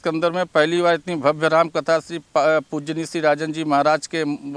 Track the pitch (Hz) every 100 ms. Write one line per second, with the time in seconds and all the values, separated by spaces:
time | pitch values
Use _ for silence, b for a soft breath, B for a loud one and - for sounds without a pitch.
0 | 175 160 170 180 175 160 156 175 175 165
1 | 180 165 147 151 156 160 170 160 143 160
2 | - 170 - 156 151 156 135 156 147 160
3 | 160 170 151 147 156 156 156 143 147 156
4 | - 165 147 147 139